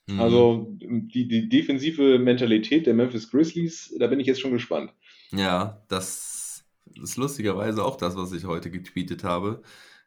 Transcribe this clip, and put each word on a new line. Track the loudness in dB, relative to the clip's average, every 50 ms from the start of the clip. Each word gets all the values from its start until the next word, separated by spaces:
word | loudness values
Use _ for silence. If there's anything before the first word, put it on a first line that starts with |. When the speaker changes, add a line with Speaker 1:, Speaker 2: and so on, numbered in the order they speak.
| _
Speaker 1:
Mhm. | -6 -2 0
Speaker 2:
also, | 4 6 6 8 8 6 6 2 -2 -6 -12 -12
die, | -8 -4 -4 -4 -4 -4 -2 -4 -2 0
die | 0 0 2 4
defensive | 2 2 4 2 0 -2 -2 -2 0 4 6 6 6 6
Mentalität | 6 4 2 4 4 4 4 2 2 2 2 2 4
der | 4 2
Memphis | 2 2 0 -2 -6 -6 -2
Grizzlies, | 2 2 2 2 0 -4 -4 -4 -6 -8 -14 -12 -6 -2
da | -2
bin | 0 0 0
ich | 2 0
jetzt | 0 0
schon | 0 -2 -2
gespannt. | -2 -2 -2 -4 -6 -6 -8 _ _ _ _ -20 _ _ _ -4
Speaker 1:
Ja, | -2 0 0 0 0 -2 -4 -8 -12 _ -6
das | -6 -6 -6 -6 -10 -10 -12 -12 -12 -12 -12 -14 -14 -16 _ _ _ _ _ _ -20 -16 -14
ist | -10 -6
lustigerweise | -4 -4 -4 -4 -4 -4 -2 -2 -2 -2 -2 -2 -2 -2
auch | -2 -4
das, | -4 -4 -4 -4
was | -4 -6 -8 -8
ich | -8 -6
heute | -6 -6 -6 -6 -8
getweetet | -10 -12 -12 -10 -6 -6 -6 -6 -6 -8 -6
habe. | -4 -4 -4 -4 -4 -6 -8 -12 -20 -20 -20 -20 -20 -20 _ _